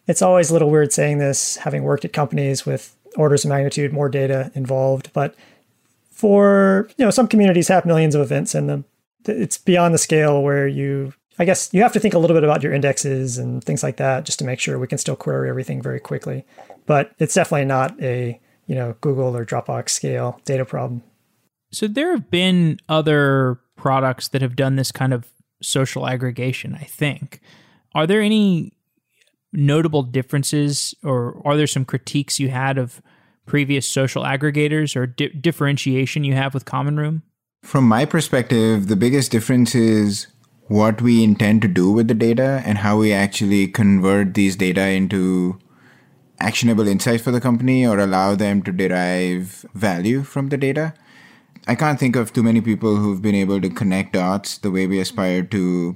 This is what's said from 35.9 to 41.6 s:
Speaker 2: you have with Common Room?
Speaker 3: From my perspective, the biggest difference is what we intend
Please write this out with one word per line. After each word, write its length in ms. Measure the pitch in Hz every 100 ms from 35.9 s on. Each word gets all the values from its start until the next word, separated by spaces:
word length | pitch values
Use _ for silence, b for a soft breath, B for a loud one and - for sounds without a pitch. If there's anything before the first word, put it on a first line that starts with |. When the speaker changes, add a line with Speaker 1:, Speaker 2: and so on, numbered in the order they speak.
| 131 131 156
Speaker 2:
you 100 | 143
have 200 | 135 139
with 100 | 135
Common 320 | - 135 139 151
Room? 260 | 151 160 - _ _ _
Speaker 3:
From 260 | - 139 123
my 180 | 110 151
perspective, 800 | 165 - 135 117 117 110 110 98
the 80 | 101
biggest 360 | 123 139 127
difference 440 | 113 107 127 120 123
is 520 | 113 110 104 101 - _ _ _ -
what 320 | 104 107 110
we 220 | 120 117
intend 380 | 110 101 104 110